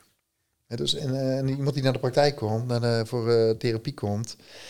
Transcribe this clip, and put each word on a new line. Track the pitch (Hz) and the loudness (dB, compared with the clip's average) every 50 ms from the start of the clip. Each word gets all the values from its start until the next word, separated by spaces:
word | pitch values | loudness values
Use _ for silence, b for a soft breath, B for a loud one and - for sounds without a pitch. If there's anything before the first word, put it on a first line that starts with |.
| _ _ _ _ _ _ _ _ _ _ _ _ _ | _ _ _ _ _ _ _ _ _ _ _ _ _
Hè, | - 117 | -10 -8
dus, | 120 143 - 92 | -4 -4 -2 -2
en, | - - 135 131 | -2 -2 -2 -2
eh, | 135 135 131 131 135 | -2 0 0 0 0
en | 135 135 | 0 -2
iemand | 135 139 139 139 131 | -2 -2 -2 -2 -2
die | 139 131 | 0 0
naar | 131 123 | 0 0
de | - | 0
praktijk | - 131 127 143 143 147 139 | -2 0 4 4 4 4 4
komt, | - - 107 110 113 120 | 0 -2 0 0 0 0
naar | 123 123 120 | 0 0 0
de, | 117 120 117 113 113 | 2 2 2 0 0
voor, | 110 - 123 113 117 117 | -2 -2 -2 2 4 4
eh, | 113 113 110 | 6 6 4
therapie | 110 110 - 123 110 110 - - 135 | 2 2 0 -2 -2 -2 -4 -6 -6
komt, | - - 101 101 104 117 - - B B B B B B B | -4 -4 -2 -2 -2 -4 -6 -10 B B B B B B B